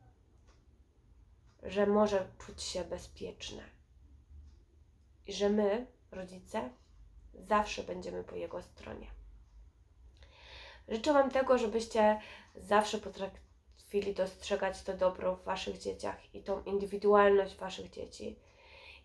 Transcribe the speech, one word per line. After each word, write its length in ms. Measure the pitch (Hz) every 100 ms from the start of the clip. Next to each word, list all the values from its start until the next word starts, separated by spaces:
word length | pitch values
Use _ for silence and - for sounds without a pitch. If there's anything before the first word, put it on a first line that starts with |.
| - _ _ _ _ - _ _ _ _ _ - - - - -
Że 240 | - 190 202
może 400 | 208 214 196 185 -
czuć 260 | - -
się 200 | - 185
bezpieczne 800 | 170 180 - - 190 - - 214 214 - _ - - - - - - - _ _ _ _ _ _ -
i 60 |
że 160 | 190 202
my, 380 | 214 202 220 254 _ -
rodzice, 580 | 196 180 185 - 214 247 - _ - - - -
zawsze 500 | - - 208 208 -
będziemy 400 | 180 180 180 180
po 120 | 180 90
jego 260 | 170 87
stronie. 460 | 180 - - - - - - - - - - _ _ _ - - - - - - - - -
Życzę 260 | 220 262
Wam 180 | 285 269
tego, 260 | 262 262 254
żebyście 640 | 226 226 220 226 214 214 - - - -
zawsze 420 | 185 208 208 214
potrafili 1160 | - - 190 - - _ _ - - 202 196
dostrzegać 680 | 196 185 - - 202 190 190
to 100 | -
dobro 420 | 185 185 185 185 185
w 80 |
Waszych 340 | - 190 - 92
dzieciach 580 | - 95 101 190 - -
i 80 |
tą 200 | - 190
indywidualność 920 | - 196 196 202 202 208 202 196 190 -
Waszych 340 | 190 - 185
dzieci. 500 | - - - - - _ - - - - -